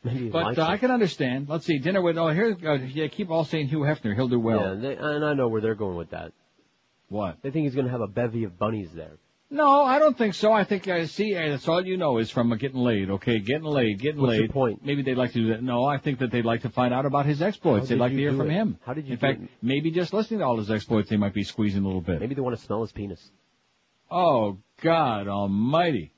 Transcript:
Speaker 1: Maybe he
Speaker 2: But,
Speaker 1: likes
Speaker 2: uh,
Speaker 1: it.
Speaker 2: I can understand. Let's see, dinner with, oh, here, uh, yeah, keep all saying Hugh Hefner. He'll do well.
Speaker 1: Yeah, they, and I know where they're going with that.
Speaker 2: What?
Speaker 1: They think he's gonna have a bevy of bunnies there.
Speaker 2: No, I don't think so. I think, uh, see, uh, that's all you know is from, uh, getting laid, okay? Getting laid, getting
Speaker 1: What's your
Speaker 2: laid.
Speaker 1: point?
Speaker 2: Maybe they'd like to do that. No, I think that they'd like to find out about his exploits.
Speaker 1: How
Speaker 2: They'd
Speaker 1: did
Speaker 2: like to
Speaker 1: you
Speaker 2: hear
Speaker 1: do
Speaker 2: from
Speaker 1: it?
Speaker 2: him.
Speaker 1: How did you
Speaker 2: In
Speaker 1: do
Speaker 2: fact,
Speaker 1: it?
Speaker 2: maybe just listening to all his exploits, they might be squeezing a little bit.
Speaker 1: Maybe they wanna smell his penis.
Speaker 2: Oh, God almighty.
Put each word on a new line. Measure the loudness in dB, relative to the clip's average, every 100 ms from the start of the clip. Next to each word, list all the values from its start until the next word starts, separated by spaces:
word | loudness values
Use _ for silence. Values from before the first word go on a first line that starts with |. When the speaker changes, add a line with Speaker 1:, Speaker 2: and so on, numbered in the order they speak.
Speaker 1:
Maybe | -4 -4
he | -2
Speaker 2:
But, | -2
Speaker 1:
likes | 0 0
Speaker 2:
uh, |
Speaker 1:
it. | 0
Speaker 2:
I | 2
can | 0
understand. | 2 0 0 -2 -2 -4
Let's | -6 0
see, | 0
dinner | 2 2
with, | 2 2
oh, | 0
here, | 2 0 0
uh, | 0
yeah, | 0 -2 -4 -4
keep | -4 -2
all | -2 0
saying | -2 0
Hugh | 0
Hefner. | 0 0 -2
He'll | 0 2
do | 2
well. | 2 2 0 -4
Speaker 1:
Yeah, |
they, | -6 -4
and | -2 0 0
I |
know | 2 2
where | 2
they're | 0 -2
going | -4 -4
with | -8
that. | -10 -12 -18 _ _ _ _ _ _ _
Speaker 2:
What? | -4 -4 -6
Speaker 1:
They | -6
think | -2 -2
he's | 0
gonna | -2
have | -2
a | -4
bevy | -2 -2 -2 -6
of | -2
bunnies | -2 -2 -6
there. | -12 -16 -18 _ _ _
Speaker 2:
No, | 2 4 6
I | 6 6
don't | 4 4
think | 0
so. | 2 4
I | 4
think, | 2 -2 -2
uh, | -2 -2
see, | -2 -2 0
uh, | -2
that's | -2 0
all | 0 0
you | 0
know | 2 2
is | 0
from, | 2 2
uh, | 0
getting | -4 0
laid, | 2 2 0
okay? | -2 0 0
Getting | 0 -2 0
laid, | 2 2 0
getting | -2 0
Speaker 1:
What's | 2 2
your |
Speaker 2:
laid. | 2
Speaker 1:
point? | 2 0 0 -4
Speaker 2:
Maybe | -2
they'd | -2 0
like | 0
to | 0
do | 0
that. | 0
No, | -2 0
I | 0 0
think | -2 -2
that | -2
they'd | 0 0
like | 0
to | -2
find | 0 0
out | 2 0
about | 2 2
his | 2
exploits. | 0 0 2 2 4
Speaker 1:
How |
Speaker 2:
They'd | 2
Speaker 1:
did |
Speaker 2:
like | 2
to | 2
Speaker 1:
you |
Speaker 2:
hear | 0
Speaker 1:
do | 0
Speaker 2:
from | 0
Speaker 1:
it? |
Speaker 2:
him. | 0 0 -4 -8
Speaker 1:
How |
did | -10 -6
you | -2
Speaker 2:
In |
Speaker 1:
do | 0
Speaker 2:
fact, | 0
Speaker 1:
it? | -8 _
Speaker 2:
maybe | -2 0 0
just | -2 -2
listening | -2 -2 -2
to | 0
all | 0
his | 0
exploits, | -4 0 0 2
they | 0
might | 0
be | -2
squeezing | -6 -2 0 0
a | -2
little | -2
bit. | -2 -2
Speaker 1:
Maybe | -2
they | -4
wanna | -4 -4
smell | -6 -4
his | -4
penis. | -8 -10 -10 -16 _ _ _ _ _ _ _ _
Speaker 2:
Oh, | 0 2 2 0 -4 _ _
God | 0 2 2 -2 -4
almighty. | -4 -2 0 2 2 2 0 -6